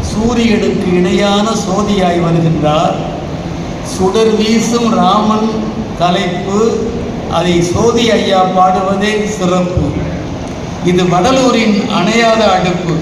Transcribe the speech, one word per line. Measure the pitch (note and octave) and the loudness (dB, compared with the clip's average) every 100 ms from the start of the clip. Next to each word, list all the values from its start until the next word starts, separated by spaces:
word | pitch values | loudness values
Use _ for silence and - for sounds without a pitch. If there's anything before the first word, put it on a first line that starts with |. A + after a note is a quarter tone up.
| - | -6
சூரியனுக்கு | G3 A#3 A#3 A3+ G3+ F#3+ F#3 F#3 F3+ | -2 0 0 0 0 0 -2 0 0
இணையான | F3+ G3+ G3+ G3+ G#3+ A3 F3 | 2 0 0 0 0 -2 -2
சோதியாய் | G3 G#3 G3 F3 F3 E3 | -2 0 0 0 0 0
வருகின்றார். | D#3+ D#3+ D3 D3 D3+ F#3 - - - - - - - - - - | 2 0 0 0 0 0 -2 -6 -8 -8 -8 -8 -8 -8 -8 -8
சுடர் | - F#3 G#3+ A3 G#3 | -2 0 2 2 2
வீசும் | G#3+ A3+ - A#3+ A#3 F3+ | 2 2 2 0 2 2
ராமன் | F#3 G#3 G#3+ G#3+ A3 A3 G#3+ - - - | 2 2 2 0 0 -2 -4 -6 -6 -2
தலைப்பு, | F3 F#3+ F#3+ F3 G3 G3+ A#3 - - - - - - E3+ | 0 0 -2 -4 -2 0 2 0 -4 -4 -6 -6 -4 0
அதை | F3 E3+ E3 | 2 2 2
சோதி | G3 A3+ A#3 A#3 G#3 | 2 2 2 2 2
ஐயா | F#3+ F#3+ F#3 F#3 | 2 2 2 4
பாடுவதே | F#3 F#3+ G3 G3 G#3 G#3+ G3 - | 2 2 0 0 0 0 -2 -2
சிறப்பு. | F3+ F3+ F3+ F3 D3+ F3+ - - - - - - - - F3 | 0 0 0 -2 -2 -2 -6 -6 -8 -8 -10 -10 -10 -4 0
இது | F3+ F3+ | 2 2
வடலூரின் | F3+ B3 C4 B3 A3+ A3 G3 - E3+ | 2 2 4 4 2 2 2 0 0
அணையாத | G3 A#3 A3+ A3 G#3 F#3 | 0 2 2 4 2 2
அடுப்பு | F3+ F3 E3+ D3 | 0 -2 -2 -4